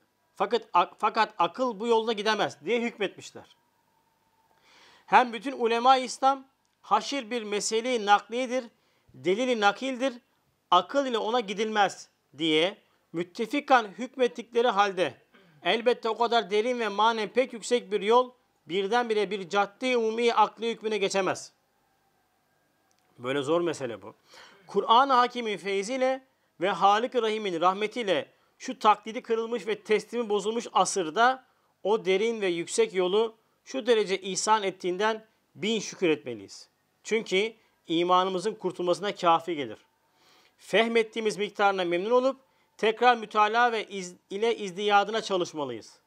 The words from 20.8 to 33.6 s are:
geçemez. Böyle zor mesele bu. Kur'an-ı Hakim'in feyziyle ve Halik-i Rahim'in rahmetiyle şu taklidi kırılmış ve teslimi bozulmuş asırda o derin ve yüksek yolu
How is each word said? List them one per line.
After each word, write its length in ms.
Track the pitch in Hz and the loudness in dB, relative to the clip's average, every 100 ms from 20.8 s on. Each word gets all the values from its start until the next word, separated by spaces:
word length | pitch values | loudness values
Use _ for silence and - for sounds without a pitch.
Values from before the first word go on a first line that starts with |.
| 214 214 | -4 -2
geçemez. 540 | 190 196 185 127 - _ _ _ _ _ _ _ _ _ _ _ _ _ _ _ _ - | -2 0 0 -2 -8 _ _ _ _ _ _ _ _ _ _ _ _ _ _ _ _ -10
Böyle 240 | 123 143 | -4 -2
zor 180 | 135 170 | 0 0
mesele 420 | 170 143 127 104 | 0 -4 -8 -10
bu. 120 | 98 - _ - - - - | -14 -20 _ -20 -20 -20 -8
Kur'an-ı 460 | 196 - 233 277 | -4 4 4 6
Hakim'in 440 | 254 247 247 226 185 | 4 2 -2 -6 -6
feyziyle 720 | 185 196 196 262 262 262 _ _ _ - | -4 -4 -2 -2 -2 -2 _ _ _ -4
ve 100 | 185 | -2
Halik-i 520 | 175 196 208 254 247 | 2 2 2 0 -2
Rahim'in 380 | 220 220 202 165 | -2 -2 -4 0
rahmetiyle 760 | 180 196 208 247 208 151 - _ _ - | 0 0 -4 -4 -2 -2 -4 _ _ -16
şu 200 | - - | -14 0
taklidi 440 | 214 208 220 233 | 2 2 0 -8
kırılmış 440 | - 226 226 233 185 | -4 -4 -2 -6 -6
ve 160 | 208 | -6
teslimi 460 | - 208 202 240 220 | -2 -2 -2 -6 -2
bozulmuş 380 | 208 196 233 - | -2 -2 -4 0
asırda 720 | 214 180 202 156 160 254 262 _ _ _ _ | 2 2 0 -2 2 2 2 _ _ _ _
o 220 | 190 214 | -2 0
derin 360 | 175 190 226 226 | 2 2 0 0
ve 60 | 196 | -2
yüksek 480 | 170 156 - 220 | -2 -2 0 0
yolu 420 | 185 180 202 226 - _ _ | 0 2 2 0 -4 _ _